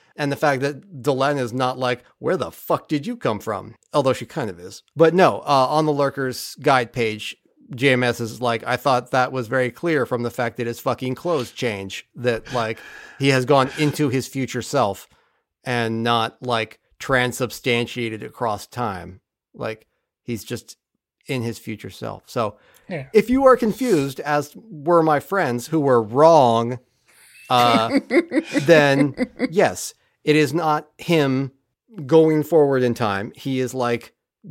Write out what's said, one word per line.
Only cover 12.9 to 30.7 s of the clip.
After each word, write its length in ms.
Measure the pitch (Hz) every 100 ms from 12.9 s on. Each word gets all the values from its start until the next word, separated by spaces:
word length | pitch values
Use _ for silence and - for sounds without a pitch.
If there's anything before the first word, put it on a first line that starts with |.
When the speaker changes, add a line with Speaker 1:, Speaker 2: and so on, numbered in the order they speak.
| - - -
Speaker 1:
he 100 | 139
has 160 | 131 127
gone 240 | 139 131 -
into 300 | 147 143 147
his 180 | 131 -
future 340 | 135 123 123
self 460 | - 143 104 95 - _ _ _ _ _
and 400 | 131 120 113 113
not, 380 | 117 117 113 -
like, 380 | 127 113 110 - _ -
transubstantiated 1200 | - 131 123 120 120 - 127 117 117 123 113 110
across 460 | 127 - 120 104 -
time. 540 | 123 113 92 85 92 _ _ _
Like, 340 | - 117 110 _ _ _ _
he's 200 | - 113
just 340 | - 120 - - _ _ _ _ -
in 140 | 131
his 160 | 117 110
future 320 | 117 107 101
self." 340 | - 113 98 -
So 320 | 123 107 - _ _ -
Speaker 2:
Yeah. 180 | 165 131
Speaker 1:
if 160 | 220 -
you 160 | 262 262
are 100 | 247
confused, 640 | 220 185 254 165 139 131
as 320 | 147 147 143 -
were 460 | 226 151 143 170
my 200 | 160 143
friends 460 | - 196 143 120 -
who 120 | 160
were 240 | 135 120
wrong, 760 | 107 127 160 160 120 113 117 123 _ _ _ _ _ - -
uh, 500 | 123 120 113 113 277 - 262 -
Speaker 3:
<laughs> 320 | 247 - 180
Speaker 1:
then 520 | 143 160 143 139 147 - 254 - 165
yes, 440 | 170 135 90 - - _ _
it 120 | - 151
is 180 | 139
not 340 | 160 160